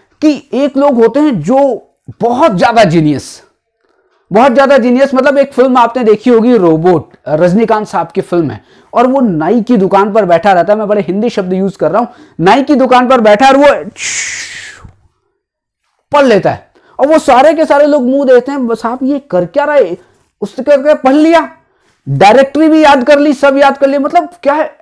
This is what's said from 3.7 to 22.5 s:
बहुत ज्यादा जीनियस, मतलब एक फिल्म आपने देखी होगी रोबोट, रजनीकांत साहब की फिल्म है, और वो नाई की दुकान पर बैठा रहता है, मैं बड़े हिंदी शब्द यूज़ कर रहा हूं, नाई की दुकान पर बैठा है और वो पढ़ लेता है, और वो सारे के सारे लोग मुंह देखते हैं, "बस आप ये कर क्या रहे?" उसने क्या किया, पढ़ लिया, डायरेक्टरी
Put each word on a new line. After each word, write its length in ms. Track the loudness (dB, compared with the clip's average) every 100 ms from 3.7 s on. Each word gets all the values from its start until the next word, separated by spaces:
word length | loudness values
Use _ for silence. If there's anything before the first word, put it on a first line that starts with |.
| _ _ _ _ _ _
बहुत 220 | 2 2
ज्यादा 240 | 2 2 2
जीनियस, 360 | 2 0 0
मतलब 240 | 0 0 0
एक 140 | -2
फिल्म 240 | 0 0 2
आपने 240 | 0 0
देखी 260 | 0 0 2
होगी 260 | 2 2 2
रोबोट, 560 | 2 2 2 0 -2 _ -6
रजनीकांत 580 | -2 0 0 0 -2 -4
साहब 240 | -8 -6
की 100 | -8
फिल्म 300 | -4 -4 -4
है, 100 | -8 _ _ _
और 140 | -2 0
वो 140 | 0
नाई 400 | -2 -2 -2 -2
की 140 | 0 0
दुकान 360 | 0 0 0
पर 120 | -2
बैठा 280 | 0 0 2
रहता 200 | 0 0
है, 60 | -2
मैं 100 | -2
बड़े 120 | -4
हिंदी 280 | -4 -4 -4
शब्द 220 | -4 -6
यूज़ 240 | -4 -4 -4
कर 120 | -4
रहा 100 | -2
हूं, 60 | -6 -10 -20 -4
नाई 220 | 0 0
की 120 | 0
दुकान 340 | 0 2 2 2
पर 120 | 2
बैठा 260 | 2 2 4
है 60 |
और 60 | 4
वो 320 | 2 0 -6 -14 -12 -10 -10 -12 -14 -16 -20 -20 -20 _ _ _ _ _ _ _ _ _ _ _ _
पढ़ 120 | 0
लेता 260 | 2 2 0
है, 200 | -6 -12 _ _ -4
और 80 | 0
वो 120 | 0
सारे 360 | 2 2 2
के 100 | 2 0
सारे 200 | 2 2
लोग 220 | 0 0
मुंह 160 | -2
देखते 280 | 2 2 0
हैं, 140 | -6 -6
"बस 200 | -6 -6
आप 160 | -6
ये 160 | -4 -6 -4
कर 160 | -6 -4
क्या 180 | -4
रहे?" 320 | -2 0 -2 -4 _ _ _ _
उसने 220 | -14 -10
क्या 120 | 0 0
किया, 180 | 2
पढ़ 200 | 0 0
लिया, 340 | 2 2 2 -2 -12 _ _ _ _ -8
डायरेक्टरी 640 | 2 4 4 2